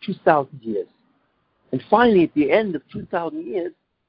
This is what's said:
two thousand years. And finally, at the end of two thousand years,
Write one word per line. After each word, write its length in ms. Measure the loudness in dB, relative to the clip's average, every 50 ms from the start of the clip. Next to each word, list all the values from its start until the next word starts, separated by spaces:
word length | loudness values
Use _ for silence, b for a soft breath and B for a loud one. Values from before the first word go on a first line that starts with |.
two 120 | -10 -10 -8 0 2
thousand 380 | 4 4 4 2 -4 -8 -12 -8
years. 240 | -6 -6 -6 -6 -8 _ _ _ _ _ _ _ _ _ _ _ _ _ _ _ _
And 120 | -8 -8 -2
finally, 400 | 2 4 4 4 6 4 4 2
at 100 | 2 0
the 180 | 0 0 2
end 240 | 2 0 0 -2 -6
of 120 | -8 -10 _
two 160 | -14 -14 -10
thousand 400 | -6 -6 -6 -6 -6 -8 -10 -10
years, 280 | -8 -6 -6 -6 -8 -10 _ _ _ _ _ _